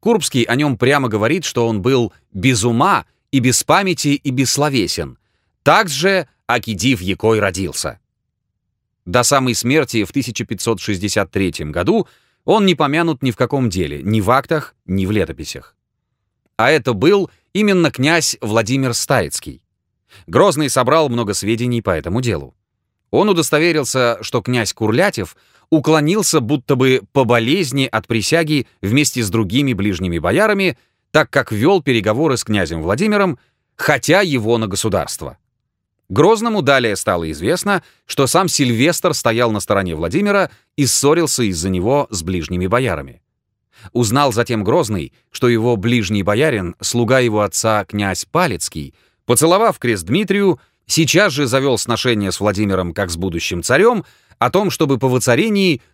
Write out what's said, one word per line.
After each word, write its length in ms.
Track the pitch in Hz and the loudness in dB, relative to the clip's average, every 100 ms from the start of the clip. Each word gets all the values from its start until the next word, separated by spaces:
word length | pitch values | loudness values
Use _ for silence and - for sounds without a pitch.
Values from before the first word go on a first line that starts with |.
Курбский 420 | 220 226 - 127 | 2 2 2 0
о 140 | 117 123 | 0 2
нем 200 | 147 123 | 0 2
прямо 320 | 123 143 127 | 2 2 2
говорит, 360 | 107 107 175 | 0 0 0
что 240 | 156 - 117 | -2 -2 0
он 140 | 107 | 0
был 300 | 92 135 117 _ _ | 2 2 0 _ _
без 320 | 98 107 120 | -2 0 2
ума 420 | 120 117 170 165 - _ _ | 2 2 2 0 -2 _ _
и 80 | 135 | 0
без 240 | 123 120 | 2 0
памяти 460 | - 165 196 165 147 | 2 2 2 -2 -2
и 220 | 143 143 | -2 -2
бессловесен. 880 | 127 127 - 147 135 90 - 73 62 _ _ _ _ | -2 -2 0 0 0 -2 -4 -8 -12 _ _ _ _
Так 260 | - 175 226 | 2 2 2
же, 400 | 135 180 190 151 _ - | -2 0 0 -2 _ -2
аки 260 | 120 - | -2 -2
див 260 | 104 127 117 | -2 0 0
якой 400 | 90 95 110 110 | -2 -2 0 2
родился. 580 | 101 92 90 - 76 - _ _ _ _ _ _ _ _ _ _ | 0 -2 -6 -6 -8 -10 _ _ _ _ _ _ _ _ _ _
До 180 | - 92 | -4 0
самой 320 | 120 139 131 | 2 2 0
смерти 500 | 113 117 151 139 117 | -2 0 0 0 -2
в 80 | 98 | -2
тысяча 320 | 143 127 113 | -4 -6 -6
пятьсот 360 | 110 92 - 104 | -8 -6 -4 -4
шестьдесят 500 | - 98 101 107 98 | -2 -4 -2 -2 -2
третьем 400 | 101 95 80 76 | -2 -2 -4 -6
году 380 | 76 95 220 - _ _ _ | -4 0 0 -2 _ _ _
он 220 | - 208 196 | 0 2 4
не 80 | |
помянут 480 | 156 147 151 170 147 | 2 0 0 -2 -2
ни 80 | 135 | -2
в 60 | 113 | -2
каком 320 | 123 143 123 | -2 0 -2
деле, 340 | 92 78 73 | -2 -4 -4
ни 180 | 80 110 | -2 0
в 100 | 98 | 2
актах, 440 | 131 - 156 - _ - | 2 2 -4 -4 _ -4
ни 200 | 95 95 | -2 0
в 40 | |
летописях. 640 | 107 82 71 76 67 - _ _ _ _ _ _ _ _ - | 0 -2 -6 -12 -14 -16 _ _ _ _ _ _ _ _ 0
А 140 | 117 | 2
это 220 | 151 117 | 2 2
был 360 | 104 139 202 180 _ _ | 2 4 2 0 _ _
именно 380 | 190 208 190 165 | 0 2 2 2
князь 460 | - 135 170 151 - | 0 0 2 0 -4
Владимир 540 | 113 110 107 135 131 | -2 0 0 -2 -2
Старицкий. 680 | 117 - 135 76 - - 69 _ _ _ _ _ - - | -4 0 0 0 -8 -12 -18 _ _ _ _ _ -20 -2
Грозный 420 | 87 196 143 147 | 4 4 2 0
собрал 380 | 127 123 156 151 | 0 2 4 2
много 260 | 120 107 | 0 -2
сведений 480 | 101 101 117 123 120 | -2 -2 -2 -2 -2
по 80 | - | -2
этому 300 | 82 80 104 | -4 -2 -4
делу. 340 | 127 85 65 _ _ _ _ _ _ | -2 -4 -6 _ _ _ _ _ _
Он 180 | 226 214 | 0 2
удостоверился, 880 | 175 147 151 170 156 131 131 120 107 | 2 0 2 2 0 -2 0 0 -2
что 200 | 110 120 | -4 -6
князь 320 | 101 123 110 | -2 -2 -2
Курлятев 640 | - 107 117 196 - 90 - _ _ _ | -2 0 2 0 -2 -10 -12 _ _ _
уклонился 680 | - 156 156 147 208 190 156 | 0 4 2 2 0 0 0
будто 360 | 113 147 - 131 | 0 -4 0 2
бы 260 | 131 127 - | 2 2 0
по 120 | 139 | 0
болезни 640 | 120 120 117 180 151 139 135 | 2 2 2 0 0 -2 -2
от 160 | 110 - | -2 -2
присяги 640 | 113 101 160 156 151 - _ | -4 0 0 0 -2 -4 _
вместе 420 | 98 127 147 127 | 0 2 0 -2
с 80 | 107 | -2
другими 420 | 110 101 117 143 | 0 0 0 0
ближними 460 | 107 101 87 92 85 | 0 -2 -2 -4 -2
боярами, 600 | 82 123 214 202 185 - _ _ _ | 0 0 2 2 -2 -4 _ _ _
так 200 | 156 147 | 0 2
как 200 | 143 123 | -2 -2
вел 320 | 107 139 196 | 0 2 2
переговоры 540 | 139 117 104 107 156 127 | 2 0 0 0 0 0
с 80 | |
князем 380 | - 104 82 82 | -2 -2 -2 -4
Владимиром, 560 | 80 110 208 208 196 151 _ _ _ | -2 0 0 2 0 -2 _ _ _
хотя 460 | _ - 143 - 175 | _ -2 0 2 2
его 380 | 196 135 107 117 | 2 0 0 0
на 100 | 110 | 0
государство. 720 | 95 113 95 76 - 71 - _ _ _ _ _ _ _ | -4 -2 -2 -4 -8 -12 -14 _ _ _ _ _ _ _
Грозному 540 | 95 165 220 233 214 | 2 4 4 0 0
далее 320 | 135 135 120 | 2 2 2
стало 360 | 98 - 90 80 | -2 -2 -2 -2
известно, 500 | 76 95 180 202 190 _ _ _ | -6 -2 -2 -2 -4 _ _ _
что 220 | - 135 | -2 2
сам 200 | 170 190 | 2 0
Сильвестр 640 | - 131 113 143 165 180 | 0 0 2 0 0 -2
стоял 380 | 147 120 113 120 | -2 -2 0 0
на 80 | 107 | 0
стороне 380 | - 101 92 78 | 0 0 0 -4
Владимира 540 | 82 131 202 202 180 _ _ - | -2 0 0 0 -2 _ _ -2
и 100 | 131 | 0
ссорился 560 | - 139 165 156 - | 2 2 2 0 0
из-за 260 | 110 87 92 | -2 -2 -2
него 380 | 92 95 139 139 | -2 0 0 -2
с 120 | 101 | -6
ближними 460 | 82 92 76 90 92 | -4 -4 -4 -4 0
боярами. 540 | 117 131 82 67 62 _ _ _ _ _ _ - | 0 0 -4 -8 -18 _ _ _ _ _ _ -6
Узнал 400 | - 117 131 143 | -2 0 2 2
затем 300 | 110 120 117 | 0 -2 -2
Грозный, 500 | 98 160 113 104 67 _ _ | 0 0 0 -4 -6 _ _
что 160 | - 123 | -2 0
его 280 | 117 117 117 | 2 2 0
ближний 460 | 107 120 98 104 | 0 0 0 -2
боярин, 540 | 92 107 156 117 90 - | 0 0 0 -2 -6 -8
слуга 380 | - 120 117 131 | -6 -2 2 2
его 220 | 123 107 | 2 0
отца, 440 | 104 - 113 107 | -2 -2 0 -2
князь 400 | 98 104 101 92 | -2 -4 -2 -4
Палецкий, 680 | - 165 180 87 - 82 71 _ _ _ | -4 -2 -2 -2 -8 -10 -14 _ _ _
поцеловав 560 | - 123 160 185 220 - | -2 2 4 4 2 0
крест 240 | 120 104 | -4 -4
Дмитрию, 560 | 82 147 208 196 196 151 _ _ _ | -2 -2 0 0 2 0 _ _ _
сейчас 460 | - 160 170 208 | 0 2 4 2
же 160 | 131 139 | 2 0
завел 280 | 131 139 117 | 0 0 -2
сношение 540 | - 113 127 113 98 | -2 -2 0 0 -2
с 80 | - | -2
Владимиром 560 | 101 98 104 95 87 | -2 0 0 0 -4
как 160 | 85 95 | -4 -6
с 60 | 85 | -4
будущим 480 | 95 85 - 90 | -6 -4 -6 -6
царем, 400 | - 135 214 233 - _ _ _ | 0 2 4 2 -6 _ _ _
о 120 | 120 | 0
том, 200 | 180 202 | 0 -2
чтобы 280 | - 156 131 | -2 0 0
по 100 | 135 | 0
воцарении 760 | 123 120 123 220 202 190 139 _ | 0 2 2 2 2 2 0 _